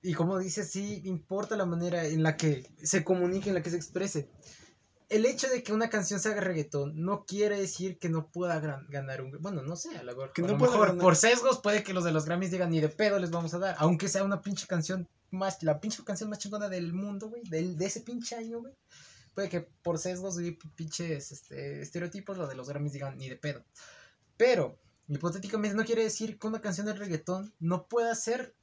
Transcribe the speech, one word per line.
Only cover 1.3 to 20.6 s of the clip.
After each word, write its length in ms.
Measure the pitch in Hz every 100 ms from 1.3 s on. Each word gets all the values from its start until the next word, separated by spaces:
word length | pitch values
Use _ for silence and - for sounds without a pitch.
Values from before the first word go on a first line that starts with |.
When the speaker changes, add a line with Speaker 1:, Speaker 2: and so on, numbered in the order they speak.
| 190 208 208
Speaker 1:
la 80 |
manera 400 | 185 170 175 175 160
en 160 | 160
la 140 | 160 156
que 280 | 160 139 131 -
se 220 | 147 190
comunique, 440 | 160 185 180 190 202
en 60 |
la 80 | 185
que 80 | 160
se 60 | 170
exprese. 520 | 151 185 196 160 139 - - - - _ _ _ _
El 180 | 214 233
hecho 220 | - 262
de 140 | 247
que 100 | -
una 160 | 214 226
canción 300 | 220 180 202
se 100 | 196
haga 100 | 208
reggaetón 520 | 185 165 147 143 143 156
no 280 | 175 202 -
quiere 320 | 196 208 202
decir 380 | 190 - 185 175
que 100 | 180
no 220 | 160 151
pueda 280 | 175 175 165
gran-, 260 | 151 139 135
ganar 320 | 139 135 131
un, 100 | 131 143
bueno, 220 | 175 180
no 140 | 131 175
sé, 200 | 320 240
a 60 |
lo 100 | 123
mejor, 200 | 123 135
Speaker 2:
Que 100 | -
Speaker 1:
a 40 | 180
Speaker 2:
no 60 |
Speaker 1:
lo 60 | 214
Speaker 2:
pueda 140 | 247
Speaker 1:
mejor 160 | 240 196
Speaker 2:
ganar. 140 | 175
Speaker 1:
por 140 | 180 160
sesgos 440 | 220 247 254 247
puede 220 | 208 208
que 100 | 208
los 100 | 185
de 80 | 170
los 120 | 156
Grammys 260 | 151 175 185
digan, 200 | 180 175
"Ni 100 | 165
de 80 | 151
pedo 300 | 156 208 202
les 120 | 175
vamos 220 | 170 165
a 40 | 175
dar", 160 | 190 160
aunque 300 | 156 170 196
sea 160 | 190
una 160 | 196 196
pinche 260 | 202 196 -
canción 420 | 175 156 185 175 _ _
más, 320 | 185 190 185
la 180 | 160 151
pinche 220 | 214 -
canción 260 | - 190 214
más 80 | 208
chingona 300 | 208 208 208
del 240 | 185 170
mundo, 340 | 175 202 202 220
güey, 140 | 240
del, 320 | 226 160 180 160
de 100 | 190
ese 140 | 226
pinche 360 | 233 247 233 233
año, 240 | 226 233
güey. 140 | 233 - _ - - - -
Puede 140 | - 196
que 100 | 175 160 _
por 160 | - 160
sesgos 420 | 180 180 190 175
y 120 | 175
p-, 160 | 165